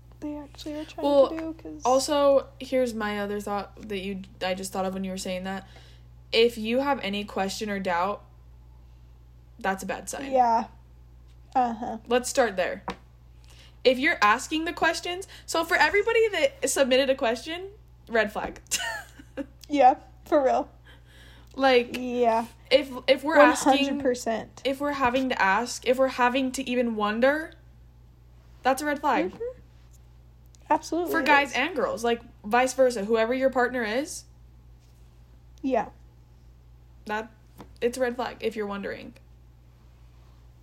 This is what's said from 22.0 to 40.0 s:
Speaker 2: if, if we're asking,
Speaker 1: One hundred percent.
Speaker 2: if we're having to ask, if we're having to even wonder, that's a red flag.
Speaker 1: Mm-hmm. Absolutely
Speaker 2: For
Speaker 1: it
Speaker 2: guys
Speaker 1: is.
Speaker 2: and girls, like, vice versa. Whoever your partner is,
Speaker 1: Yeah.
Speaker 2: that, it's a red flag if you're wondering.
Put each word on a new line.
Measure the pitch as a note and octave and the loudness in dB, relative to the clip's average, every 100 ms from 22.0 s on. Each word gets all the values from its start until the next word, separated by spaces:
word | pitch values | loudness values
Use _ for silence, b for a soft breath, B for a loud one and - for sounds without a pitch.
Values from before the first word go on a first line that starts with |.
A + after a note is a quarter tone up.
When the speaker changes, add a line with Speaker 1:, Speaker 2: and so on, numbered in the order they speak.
| B3+ A#3+ A#3 A3+ A#3 - - | -4 0 2 2 -2 -10 2
Speaker 2:
if, | C4+ C#4 B3+ - | 2 2 -4 0
if | C#4 | 2
we're | C#4 D#4+ | 4 8
asking, | C#4 C4+ D4+ | 8 6 4
Speaker 1:
One | C4+ C#4 | 4 2
hundred | C#4+ | 0
percent. | C4+ B3 A#3+ A3 A3 - | -2 -2 -4 -6 -8 -8
Speaker 2:
if | C4 C4+ | -6 -4
we're | C#4+ | -4
having | C#4 C4 B3+ C4 | 0 0 0 -2
to | - | 0
ask, | F#3+ G3 A#3+ - A3 | 2 2 -2 -4 -2
if | B3+ | 2
we're | C4 | 2
having | C4 B3 B3+ C4 | 2 2 2 -2
to | C4 B3+ | -4 -4
even | B3 A#3+ G#3+ | -2 -2 -2
wonder, | G#3 A3 C4 D4+ E4 - - - - - - - - - - - | -2 2 2 2 -4 -16 -20 -20 -20 -20 -20 -20 -20 -20 -20 -4
that's | B3+ C4+ | 0 0
a | D4 | -2
red | D4 | -2
flag. | D4+ A3 F#4 | 0 0 0
Speaker 1:
Mm-hmm. | - A#4+ B4+ - - - - - - - - - - - | -6 -12 -12 -20 -20 -20 -20 -20 -20 -20 -20 -20 -20 -2
Absolutely | D#4 - D#4+ E4+ | -2 0 -4 -2
Speaker 2:
For | D#4+ | 0
Speaker 1:
it | C#4 | 4
Speaker 2:
guys | C#4+ C#4+ | 4 2
Speaker 1:
is. | B3 | -2
Speaker 2:
and | C#4+ E4 | -4 -2
girls, | F#3 G3+ A#3 | -4 -2 -2
like, | A#3 - - G#3 | -2 -6 -18 -2
vice | A#3+ C4 | 2 2
versa. | C4 C4 A#3+ | 4 2 2
Whoever | G3+ A3+ A3+ | 0 0 0
your | C4 C4 | 0 0
partner | C4 B3 B3+ | 2 0 -2
is, | A3 A#3 D#4 - - - - - - - - - - - - - - - | -4 -4 -6 -10 -16 -20 -20 -20 -20 -20 -20 -20 -20 -20 -20 -20 -20 -8
Speaker 1:
Yeah. | C4+ B3 - - - - - - - - - - - - - | -2 0 -2 -10 -20 -20 -20 -20 -20 -20 -20 -20 -20 -20 -8
Speaker 2:
that, | G#3+ A3+ - - - - - | -6 -6 -16 -20 -20 -20 -4
it's | A#3 A#3+ | -4 0
a | |
red | B3+ A#3+ | -2 -2
flag | A3+ - | -6 -6
if | A3 G#3+ | -6 -4
you're | G3+ | -6
wondering. | G3+ F#3+ - - - - - - - - - - - | -6 -8 -10 -14 -20 -20 -20 -20 -20 -20 -20 -20 -20